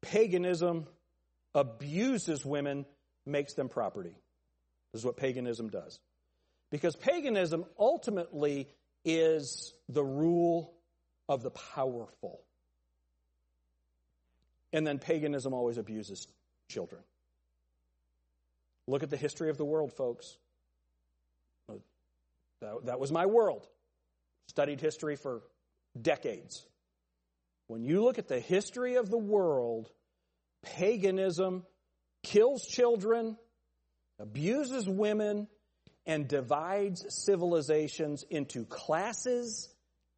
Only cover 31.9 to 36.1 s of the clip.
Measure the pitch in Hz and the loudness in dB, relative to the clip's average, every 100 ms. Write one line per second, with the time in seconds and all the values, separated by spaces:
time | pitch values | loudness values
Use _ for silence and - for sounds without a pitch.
31.9 | _ _ _ - 208 233 269 - - 240 | _ _ _ 2 6 6 4 -4 2 4
32.9 | 233 202 233 226 220 _ _ _ _ _ | 4 2 2 0 -8 _ _ _ _ _
33.9 | _ _ _ 107 110 160 262 269 262 196 | _ _ _ -10 -2 0 0 -2 -4 -2
34.9 | 190 208 214 208 208 208 _ _ _ - | 0 2 2 0 -2 -6 _ _ _ -20
35.9 | _ - | _ -4